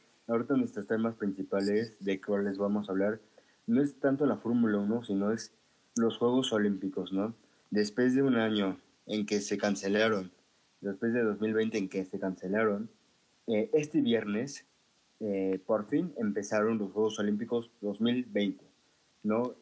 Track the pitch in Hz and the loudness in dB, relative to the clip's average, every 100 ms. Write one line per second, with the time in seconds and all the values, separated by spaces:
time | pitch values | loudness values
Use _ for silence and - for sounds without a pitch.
0 | _ _ - 117 120 135 117 107 98 110 | _ _ -2 -2 2 0 0 -4 -4 0
1 | 113 110 104 95 95 98 98 104 113 - | 0 -2 -4 -4 -2 0 2 2 0 -4
2 | 196 190 - 202 202 98 101 104 101 95 | -4 -4 0 0 0 0 0 0 -2 0
3 | 98 110 - _ _ _ - 117 143 - | 0 -2 -8 _ _ _ 0 2 2 0
4 | 139 139 143 104 113 120 113 104 101 117 | 0 2 2 0 0 2 4 2 0 -2
5 | 117 98 101 113 - _ _ _ _ - | 0 0 0 -2 -6 _ _ _ _ -2
6 | 113 104 120 127 127 107 104 98 95 95 | 0 2 2 2 2 2 2 0 -4 -4
7 | 92 95 107 117 _ _ _ 208 208 - | -4 -2 -2 -6 _ _ _ 0 0 2
8 | 127 131 135 117 110 104 98 90 - _ | 2 4 4 4 2 2 0 -2 -10 _
9 | - 107 104 104 101 101 104 98 98 104 | -6 -4 0 -2 -2 0 0 0 0 2
10 | 110 104 92 - _ _ _ _ 98 98 | 2 2 -4 -12 _ _ _ _ -8 -4
11 | 117 120 110 98 110 110 110 110 95 98 | 0 2 0 0 0 0 0 0 -2 -4
12 | 92 98 95 92 92 104 110 101 113 _ | -6 -4 -6 -4 -2 0 2 0 -4 _
13 | _ _ _ _ - 107 110 156 151 160 | _ _ _ _ -2 -2 2 0 0 0
14 | 120 110 104 104 139 - - _ _ _ | 2 2 0 -2 -4 -8 -18 _ _ _
15 | _ - 107 98 95 95 - 110 104 147 | _ -8 -4 -2 0 -2 0 -2 0 -2
16 | 175 135 107 104 98 107 107 113 98 104 | -2 -4 -4 -2 -2 0 2 0 -2 0
17 | 110 104 104 104 117 117 117 _ 104 98 | 0 0 -2 -2 -2 -4 -6 _ -8 -2
18 | 117 123 120 104 101 95 - _ _ _ | 0 0 -2 -2 -2 -4 -12 _ _ _
19 | _ _ 104 110 123 - | _ _ -2 0 0 -4